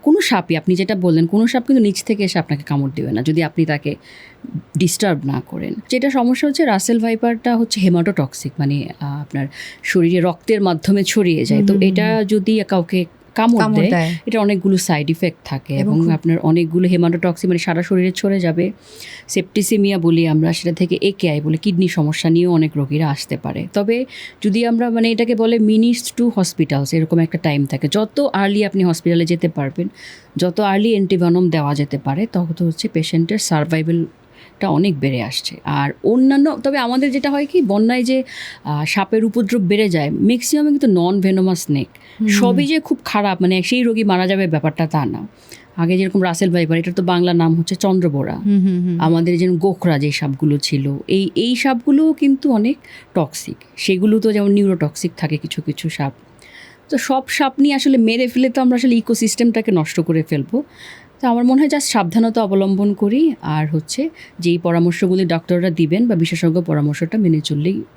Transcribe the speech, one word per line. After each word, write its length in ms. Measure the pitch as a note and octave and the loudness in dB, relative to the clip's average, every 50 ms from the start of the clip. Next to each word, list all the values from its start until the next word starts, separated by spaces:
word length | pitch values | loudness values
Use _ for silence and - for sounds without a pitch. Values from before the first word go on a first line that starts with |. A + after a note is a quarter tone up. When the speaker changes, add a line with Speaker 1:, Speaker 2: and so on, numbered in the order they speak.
Speaker 1:
কোনো 180 | - C#4+ D#4 G#4 | 4 2 2 2
সাপই, 360 | F#4 - B3 F#3+ E3+ - E3+ | 2 0 0 -2 0 -2 -4
আপনি 180 | D#3 D3+ - F#3 | -2 0 0 0
যেটা 200 | F3 G3 F#3+ A3 | 0 0 -2 -2
বললেন, 320 | F#3+ F3+ F3+ D#3+ D#3+ E3 | 0 2 2 2 2 2
কোনো 200 | E3 G3+ G#3 A3+ | 2 2 2 2
সাপ 200 | A#3 - B3+ A#3+ | 2 0 -2 0
কিন্তু 160 | - C4+ C4 | 2 2 4
নিচ 200 | A3 G3+ F#3+ - - | 4 2 0 -2 -4
থেকে 200 | - A3 G3+ G3+ | -4 -2 -2 -2
এসে 140 | F#3 - F3+ | -2 -2 -2
আপনাকে 240 | D#3 - D3 C#3+ | -2 -2 -4 -6
কামড় 280 | D3 - D3 C#3+ C#3 C3+ C3+ | -4 -4 -2 -2 -2 -2 -4
দেবে 180 | - D3+ C3 | -6 -6 -4
না 100 | G#2+ G#2+ | -4 -2
যদি 200 | B2+ D3+ D#3 E3 | -2 0 0 0
আপনি 240 | E3 D3+ - - D#3+ | 0 -2 0 -2 0
তাকে 280 | D#3 D3+ C#3+ - D3 C#3+ - _ - - - - - - _ - - - - - - _ D3+ | 0 0 -4 -4 -6 -8 -8 _ -20 -20 -20 -20 -20 -20 _ -20 -12 -12 -12 -12 -6 _ 0
ডিস্টার্ব 460 | F#3 E3+ - - A3 G3 E3 C#3+ C3+ | 0 0 0 0 0 0 0 -2 -2
না 180 | C#3 C#3 B2+ - | -4 -4 -4 -6
করেন। 280 | - - - - - - - - - | -8 -10 -10 -8 -8 -8 -10 -6 -4
যেটা 200 | C4+ B3+ B3+ C#4 | -2 0 0 0
সমস্যা 380 | C4+ C4+ A#3+ A#3+ B3+ - - D4 | 0 0 2 0 0 0 0 -2
হচ্ছে, 160 | C#4 - E4 | 0 0 0
রাসেল 340 | C4 G#3+ F#3+ - - A#3 A#3 | 2 2 0 0 0 0 0
ভাইপারটা 580 | A3 A3+ A3+ A3 - A#3 A#3 A3+ - A#3+ A#3+ | 0 -2 -2 0 0 -2 -2 -2 -2 -2 0
হচ্ছে 240 | A3+ A3+ A3 - A3+ | 0 0 -2 -2 0
হেমাটোটক্সিক, 720 | F#3 F#3 F3 E3+ E3+ F#3+ F#3+ - C#3 C3 - - - C#3 - - | 2 2 2 2 2 0 0 -2 -4 -4 -6 -10 -12 -10 -6 -4
মানে, 300 | C#3+ C#3 C#3+ C#3+ A#2+ - - - | -2 -2 -2 -2 -4 -6 -10 -8
আহ, 200 | D3 C#3+ C#3 D3 | -8 -8 -6 -8
আপনার 260 | D3 - - C#3 C3+ C3 - - - - - - | -10 -8 -6 -6 -6 -6 -10 -14 -16 -16 -18 -12
শরীরে 380 | - - - F#3 E3+ E3+ F3+ F3+ | -8 -2 0 2 2 2 2 2
রক্তের 400 | E3 F3+ E3 - - - A3 G#3 | 0 0 -2 -4 -2 -2 0 2
মাধ্যমে 440 | G3+ F#3 F3 D#3 - - G3 G3 G3 | 2 0 0 0 0 2 2 2 2
ছড়িয়ে 400 | - - A3 G3+ F3 E3 D#3 - | 0 0 2 2 2 2 0 0
যায়। 220 | - - G#3+ G#3 | 0 2 2 2
তো 80 | G3 G3+ | 2 4
Speaker 2:
হুম, 80 | G3 | 4
হুম, 100 | F#3+ G3 | 2 2
Speaker 1:
এটা 240 | F#3+ F#3 G#3+ G#3+ A3 | 2 2 0 2 0
Speaker 2:
হুম। 80 | A3 G#3+ | 0 0
Speaker 1:
যদি 380 | F#3+ G#3+ G#3+ F#3 A3 A3 G#3+ G3+ - | 0 0 0 2 0 0 0 0 0
কাউকে 360 | G3 F#3 E3+ - - F#3 F3 E3 - _ _ - - | -2 -2 -2 0 -2 -4 -4 -4 -8 _ _ -10 -4
কামড় 240 | - - A#3+ A#3+ A3 | 0 2 2 4 2
Speaker 2:
কামড় 220 | A3 A3 G#3+ G#3 | 2 2 2 2
Speaker 1:
দেয়, 100 | G3+ G3 | 2 2
Speaker 2:
দেয়। 240 | G#3 E3+ E3 E3 F3 D#3+ - | 2 0 0 -2 -4 -6 -6
Speaker 1:
এটা 140 | - G#3+ A3+ | -4 -2 0
অনেকগুলো 360 | G#3 G3+ G#3 F#3+ F3+ G3 F#3+ | 0 0 0 0 0 0 0
সাইড 340 | F3+ - - E3+ D3 D3 D3 | 0 0 0 -2 -2 0 -2
ইফেক্ট 280 | E3 - - F3 - _ _ | -2 -2 -2 -4 -4 _ _
থাকে 300 | - C3+ C3+ - - C#3 | -10 -10 -10 -8 -6 -2
Speaker 2:
এবং 200 | C#3 - - D3+ | -2 0 0 2
Speaker 1:
এবং 100 | D#3 E3 | 2 2
Speaker 2:
খুব 80 | E3 | 2
Speaker 1:
আপনার 260 | D#3+ D#3+ - E3+ E3 E3 | 0 0 0 0 0 0
অনেকগুলো 500 | - D#3+ D#3+ F3 E3+ D#3+ D#3+ F3 F#3 F3+ | 2 2 2 2 2 0 0 0 2 2
হেমাটোটক্সিক, 600 | F3+ F3 E3+ E3+ E3+ E3+ E3+ F3+ E3 - - F#3 | 2 2 2 2 0 0 0 -2 -2 -2 -2 -2
মানে 80 | F3+ E3+ | -2 0
সারা 240 | - - E3 E3 | -2 -2 -2 -2
শরীরে 300 | F3 - G3+ F#3 F3+ F#3+ | -2 0 0 0 0 0
ছড়ে 280 | F#3 - - G3 G3 G3 | -2 -2 -2 -2 -2 0
যাবে। 320 | F3 E3 D#3+ E3+ F3 F#3+ G#3+ - - - - - - - - - - - | 0 -2 0 0 -2 -4 -4 -10 -18 -20 -20 -20 -20 -20 -20 -20 -14 -4
সেপ্টিসেমিয়া 680 | - G3 F#3 F#3+ _ G#3+ G3 - - G#3 G3+ G3 G3 F3+ | -4 -4 -4 -2 _ -4 0 0 2 2 2 2 0 2
বলি 300 | E3+ E3+ E3 E3 E3+ D#3+ | 2 2 2 4 2 2
আমরা, 240 | D#3 D#3 D#3+ E3 | 2 2 2 2
সেটা 220 | E3 - - F3 E3+ | 0 -2 -4 -4 -2
থেকে 240 | - F#3 E3+ F3+ - | -2 -2 -2 -2 0
একেআই 380 | - G3 G3 - - E3+ D3+ D3 | 0 -2 -2 0 -2 -2 -2 -2
বলে 160 | D3 D3+ D#3 | -2 -2 -2
কিডনি 320 | D#3 - G#3 F#3 E3+ F#3+ F3 | 0 0 -2 0 2 0 0
সমস্যা 420 | - F3 D3+ D3+ D#3 - - E3 | 0 0 0 0 -2 -2 0 2
নিয়েও 220 | D#3+ E3+ F3 F3+ | 2 4 2 2
অনেক 180 | F3 D#3+ D#3+ D3+ - | 2 2 2 0 0
রোগীরা 320 | D3 C#3 C3 D3 D3+ D#3+ D3+ | -4 -4 -2 -2 -2 -2 -2
আসতে 280 | C#3 C#3+ - - - | -2 -4 -6 -8 -8
পারে। 300 | - - D3 - - E3+ F3+ | -8 -6 -8 -8 -8 -10 -4
তবে 320 | - G3+ G3+ G#3 A#3 A#3+ C4 C4 - - - - - _ - | -4 -2 0 0 -2 -2 -4 -8 -10 -18 -20 -20 -18 _ -2
যদি 220 | G#3 G3 A3+ A#3 | 0 0 0 0
আমরা, 240 | A#3 A#3 A3+ A#3+ A#3+ | 0 0 0 0 0
মানে 200 | A3+ A3+ A3+ A#3 | 0 0 2 0
এটাকে 240 | A3+ A3 A#3 A3+ A#3 | 2 0 0 0 0
বলে 240 | G#3+ A3+ A3+ A#3 A3+ | 0 2 2 2 2
minutes 540 | G#3+ G#3+ G#3+ A3 A3+ A#3+ A#3+ A#3+ - - - - | 2 4 4 4 4 2 2 0 -4 -10 -4 -2
to 60 | A#3+ | -2
hospitals, 680 | A#3+ A3 G3+ F#3 E3+ - - D#3+ C#3 D3 C#3 C#3 C3+ - | 0 2 0 -2 -2 0 -4 -2 -2 0 -2 -2 0 0
এরকম 220 | E3 D#3+ D#3+ E3+ E3+ | -2 0 2 2 0
একটা 200 | E3 D#3+ - E3 | 0 0 -2 -4
টাইম 280 | - E3 C#3+ C#3+ C#3+ | -2 -2 0 0 0
থাকে। 220 | C#3 - C3+ - D3 | -2 -2 -4 -4 -2
যত 420 | - G#3 A3 A3 _ - C#4+ C#4 | 0 -2 -2 -2 _ -2 -2 0
আর্লি 320 | - F#3+ G3 G3 G3+ G#3 G#3 | 0 0 0 0 0 0 0
আপনি 200 | G3 G3 G3 F#3 | 0 0 0 0
হসপিটালে 400 | F3+ E3 - - E3+ E3+ E3+ E3+ | 0 0 0 0 0 2 2 2
যেতে 240 | D#3+ F3 E3 - E3+ | 0 0 0 0 -2
পারবেন, 400 | E3 - C#3+ C3+ - - F3 G3 _ - - - - - - _ _ | -2 -2 -6 -4 -4 -6 -6 -6 _ -12 -20 -20 -20 -20 -20 _ _
যত 240 | - F3 F3+ E3+ G#3+ | -2 -2 -2 0 0
আর্লি 300 | G#3+ G3 F#3+ G3 G#3+ A#3 | 0 0 2 2 2 2
অ্যান্টিভেনম 600 | A3+ G3 G3 F#3 G3 F3+ F3 E3+ E3+ F3+ F#3 F3 | 2 2 2 0 2 2 2 2 4 4 2 2
দেওয়া 240 | D#3+ D#3+ D3 C#3+ C#3+ | 0 0 0 0 0
যেতে 240 | C#3 C#3+ C#3+ - C#3 | -2 -2 -2 -4 -6
পারে, 280 | - C#3 C#3 E3 F3 E3 | -4 -4 -2 -2 -4 -2
তত 300 | - F#3 F3 D#3+ E3 - | -2 -4 -2 -2 -2 -2
হচ্ছে 260 | F3 E3 D#3+ - - G#3+ | -2 -2 -2 -4 -8 -4
পেশেন্টের 500 | - E3 D#3+ - - E3 E3 E3 G#3 G#3+ | -2 -2 -4 0 0 0 0 0 -2 -4
সারভাইভালটা 1300 | - - E3+ D#3 D3 E3 E3 D#3+ D#3 E3 E3+ E3+ E3 - - _ _ _ - - - - _ _ - F#3+ | -2 -2 -2 -2 0 -2 -2 -2 0 0 0 -2 -2 -4 -8 _ _ _ -20 -20 -20 -20 _ _ -4 -2
অনেক 320 | D#3 D3 F#3 G3+ E3+ C#3 | 0 2 2 0 0 0
বেড়ে 220 | C3 C#3 C3+ B2 | -2 -2 -2 -2
আসছে। 340 | A2 A#2+ C3 - - - - - - | -4 -6 -8 -8 -8 -10 -14 -10 -8
আর 260 | - D3 C#3+ C#3 C#3+ - - - | -6 -4 -2 -2 -4 -6 -4 -2
অন্যান্য, 540 | - A3+ B3+ C4 C4+ C#4 C#4 C#4+ D#4 C#4+ - - | 0 2 4 4 4 4 4 2 2 0 -2 -4
তবে 140 | C#4 C#4 C#4+ | -2 -2 -2
আমাদের 320 | B3+ A#3+ B3 C4 C4+ C#4+ | -2 -2 -2 0 0 0
যেটা 200 | B3 C#4 B3+ C#4+ | -2 -2 -2 -2
হয় 160 | C#4 C#4+ D4 | -2 -2 -4
কি, 160 | C#4+ - F#4 | 0 0 0
বন্যায় 400 | D4 F#3+ G3 G#3 A3 A3+ B3 B3+ | 0 2 2 2 2 2 2 0
যে, 200 | A#3+ A#3+ C4 C4 C4 C4 - - - - - - _ | 0 0 0 0 -2 -4 -12 -16 -16 -16 -18 -14 _
আহ, 200 | D3 D3+ D3 D3+ | -6 -4 -2 -2
সাপের 380 | D#3 - G#3 F#3+ - - A3 A3 | -2 0 -2 0 0 0 0 0
উপদ্রব 360 | A3+ G3+ A#3+ A3+ G3 A#3+ A#3+ | 0 0 0 -2 0 0 0
বেড়ে 280 | F#3+ F3 G3 G#3 A3 G#3 | 0 2 2 2 2 2
যায়, 220 | E3+ D#3+ C#3+ D3 | 2 0 0 0
ম্যাক্সিমামে 580 | D3+ - - G3+ A#3+ A#3+ A#3+ - - D4+ D4 D4+ | -2 0 2 2 2 0 0 -2 0 2 2 2
কিন্তু 180 | C#4+ C#4+ C#4+ | 2 2 2
নন 340 | B3 F#3+ F3 E3+ F3+ F#3+ G3+ | 2 4 4 2 2 2 2
ভেনোমাস 420 | F3+ F#3+ F#3+ F#3+ F#3 F#3 F#3 E3+ | 2 2 2 2 2 2 0 -2
স্নেক। 260 | - - D3 C#3 C3+ - _ - - - - - | -2 -2 -2 -2 -2 -6 _ -20 -20 -20 -8 -4
Speaker 2:
হুম। 80 | A3 G#3+ | 0 0
Speaker 1:
সবই 380 | G3+ G3+ A3 A#3+ A#3+ C4 C#4+ | 2 2 4 4 4 2 2
যে 140 | C#4 D#4+ D#4 | 2 0 -2
খুব 180 | D#4 - - - - | 0 -2 -4 -4 -4
খারাপ, 380 | - - G#3 G3+ G3+ F#3 F3+ | -4 -2 -2 0 0 0 0
মানে 200 | F#3+ F3+ F#3+ F#3 | 0 0 2 0
সেই 200 | F3 - B3 B3+ | 0 0 0 2
রোগী 220 | B3 A#3 A3+ A3 A3+ | 2 0 0 0 0
মারা 220 | G3+ F#3 F3+ F#3 | 2 2 2 2
যাবে, 200 | F#3 G3 F#3+ F#3+ | 0 0 0 0
ব্যাপারটা 400 | F3 D#3 D3+ C#3 D#3 D3+ - E3 | 0 0 0 0 -2 -2 -2 -4
তা 180 | D#3 D#3+ D#3+ C#3 | -2 0 -2 -2
না। 240 | - - - - G#3+ - - - - - - - - - | -2 -4 -6 -10 -12 -16 -20 -20 -20 -20 -20 -20 -16 -4
আগে 220 | - E3 E3 F#3 F#3 | -2 0 0 2 2
যেরকম 240 | F#3+ F#3 F#3 G3+ | 0 2 2 0
রাসেল 280 | F#3 F3+ E3+ E3 G3 F#3 | 0 0 0 0 0 0
ভাইপার, 280 | E3+ F3 E3 D#3 E3 E3 | 2 2 2 2 0 0
এটার 160 | E3+ F#3 F3 | 0 -2 -2
তো 80 | G3 | -2
বাংলা 300 | F#3 F3 F3+ F3 F3 F3+ | 0 0 2 2 2 2
নাম 220 | F3 E3+ E3 E3 E3 | 2 2 4 4 2
হচ্ছে 200 | E3+ E3 - F#3+ | 2 0 -2 -2
চন্দ্রবোরা। 600 | F3+ - G3 F#3 F#3 F3 E3+ C#3+ C#3 C3+ - - | -2 0 0 2 2 0 0 0 -2 -4 -4 -6
Speaker 2:
হুম, 260 | - - G#3 G3+ G3 | -4 0 2 2 4
হুম, 220 | F#3 G3 F#3 F3+ | 4 2 0 0
হুম। 180 | F3 F3+ F3 E3+ | -2 -2 0 0
Speaker 1:
আমাদের 380 | E3 D#3+ E3+ E3 E3 E3+ F3 E3+ | 2 2 2 2 2 2 2 2
যেমন 200 | F3+ F#3 F3+ E3 | 2 2 0 2
গোখরা 400 | E3+ G3 F3+ F3+ - F3 D#3 C#3+ | 0 0 -2 0 0 0 0 2
যে 140 | C#3+ D3 | 0 -2
সাপগুলো 460 | C#3 - D#3 C#3+ C#3 C3+ - D3+ C#3+ D3 | -2 -2 -4 -4 -4 0 0 0 0 0
ছিল, 380 | - - - C#3 C3+ C#3+ C#3 C#3 - - | -2 -2 -2 -2 -2 -2 -4 -6 -4 -2
এই, 220 | - G3 G3 F3+ - | 0 0 0 0 -2
এই 220 | - G#3+ A#3+ B3+ | -2 0 0 -2
সাপগুলোও 560 | A#3 - C4+ C4 A#3 - - C#4 C#4+ D#4 D#4+ | 0 0 0 0 0 0 2 2 4 4 2
কিন্তু 400 | D4+ - D#4 C#4 C4+ C4+ - D4 | 2 2 2 2 2 2 2 0
অনেক 260 | B3 G#3+ G#3 A#3 D4 - - - - - - _ _ | 2 2 2 0 -2 -4 -8 -20 -20 -20 -20 _ _
টক্সিক। 420 | F#3+ D#3 C#3 - - - - - - - - - | -2 -2 -2 -4 -12 -12 -12 -14 -14 -16 -20 -16
সেগুলো 440 | - - - F#3+ F#3 F#3+ G#3+ G#3+ A3 | -8 -2 -2 0 2 2 2 2 4
তো 120 | G#3+ A3+ | 2 2
যেমন 180 | G#3 G#3 G3+ G3+ | 0 2 2 2
নিউরোটক্সিক 600 | G3+ G#3 G3+ G3 F#3+ E3+ D#3+ D3 - - - F3 - | 4 4 4 2 2 0 -2 -4 -4 -4 -6 -6 -4
থাকে 200 | - - D3 D#3 | -4 -4 -4 -4
কিছু 260 | D3 - D#3+ - - | -4 -6 -8 -8 -8
কিছু 260 | D3+ - C#3+ - - E3 | -6 -6 -8 -6 -6 -8
সাপ। 240 | - - D3 C#3 - - - _ - - - - - - - - - _ _ _ | -6 -4 -6 -6 -6 -10 -20 _ -20 -20 -20 -20 -20 -20 -20 -20 -20 _ _ _
তো 100 | E4 B3 | -4 -4
সব 300 | - - C4+ C4 C4 - | -2 0 -2 -2 -2 -4
সাপ 320 | - - D4+ C4+ C4+ - | -4 -2 -2 -2 2 2
নিয়ে 140 | C#4 D4 C#4 | 2 2 2
আসলে 220 | C4+ - C#4+ C4+ | 2 2 2 4
মেরে 300 | B3+ A3+ A3 A3+ A#3 C4 | 4 4 2 2 2 0
ফেলে 240 | B3 A#3+ B3+ B3+ C4 | 0 0 0 0 2
তো 100 | B3 C4+ | 2 2
আমরা 160 | C4 B3 B3 | 2 2 2
আসলে 180 | A#3+ A#3+ C4 A#3 | 2 2 2 2
ইকোসিস্টেমটাকে 800 | A#3 A3 - A#3 - A3+ G#3+ - - A#3 A#3+ A3 A3+ A3 A3+ | 2 2 0 -2 0 0 -2 0 0 0 0 0 0 0 0
নষ্ট 280 | G3+ F3 D#3 D#3 - - | 0 0 0 -2 -2 -4
করে 220 | D#3+ E3 E3 D#3+ | -2 0 0 0
ফেলবো। 400 | D#3 - D#3+ C#3+ C3+ - G#3 B3+ D4 - - - - - - - - - _ _ | 0 -2 -2 -4 -4 -2 -4 -4 -4 -6 -16 -20 -20 -20 -20 -20 -20 -20 _ _
তো 80 | - B3 | -2 0
আমার 160 | A#3 A#3+ A#3+ | 0 2 2
মনে 160 | B3 C4 C4+ | 4 4 4
হয় 80 | D#4 C#4+ | 4 2
just 160 | C#4+ D4 C4+ | 2 -2 -2
সাবধানতা 580 | - - A3+ F#3+ E3+ F3 A3+ A3+ A3+ A3 A#3 | 0 0 0 0 2 2 2 2 2 2 0
অবলম্বন 520 | A3 G3 G3 G3 G3 F#3+ G3 F#3 G#3 G#3 G3+ | 0 2 2 2 2 2 0 0 0 0 0
করি, 400 | G3 G#3 G3+ A3 C4+ D#4+ D#4+ C4 - | 0 0 0 2 2 2 2 0 -2
আর 240 | - - D3+ D#3 D3+ | -4 -4 -2 -2 -2
হচ্ছে 440 | D3+ D#3 D#3 D#3 - - - C#4+ D#4+ D#4+ - - - _ - | 0 -2 -4 -4 -4 -6 -6 -6 -6 -6 -12 -20 -20 _ -4
যেই 200 | E3+ F3 E3+ F3 | -2 0 0 0
পরামর্শগুলি 680 | F3 F3 E3+ E3+ E3+ F3 E3+ - - F3+ F#3 F#3 F#3+ | 0 0 0 2 2 2 2 0 0 0 0 0 0
ডক্টররা 460 | E3+ E3+ E3 - - F3+ F3 F3 F#3 | 0 -2 -4 -2 -2 -2 0 0 -2
দিবেন 380 | E3+ E3 E3+ D3 E3 G3+ A#3+ A#3+ | 0 0 0 0 2 0 0 0
বা 60 | G#3+ | 2
বিশেষজ্ঞ 480 | E3+ E3 E3 F3 E3 - E3+ D#3+ F3+ | 0 0 -2 -2 0 0 0 0 0
পরামর্শটা 560 | E3 E3 D#3 D3 D3 D3+ D3 - E3+ E3 - A3 | -2 0 -2 0 0 -2 -2 -2 -4 -4 -2 0
মেনে 220 | G#3 F3 D#3+ D#3 | 2 2 2 0
চললেই 420 | D3 - D3+ C#3+ D3+ F3 G3 - - - _ | 0 -2 -4 -2 -2 -2 -2 -4 -8 -12 _